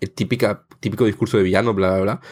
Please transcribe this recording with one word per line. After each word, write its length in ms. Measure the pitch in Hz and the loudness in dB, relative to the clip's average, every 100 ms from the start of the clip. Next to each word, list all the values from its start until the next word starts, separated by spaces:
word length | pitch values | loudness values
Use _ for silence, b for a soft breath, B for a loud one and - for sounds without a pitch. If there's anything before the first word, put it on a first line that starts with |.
el 120 | 95 | -10
típica, 540 | - 95 120 104 101 _ - | -6 -4 0 0 -2 _ -10
típico 240 | 107 101 | -6 0
discurso 320 | 113 98 107 107 | 0 0 0 2
de 60 | |
villano, 320 | 92 92 117 | 2 2 0
bla, 160 | 98 95 | 0 0
bla, 60 | 95 | 0
bla, 180 | 95 113 B | -2 -4 B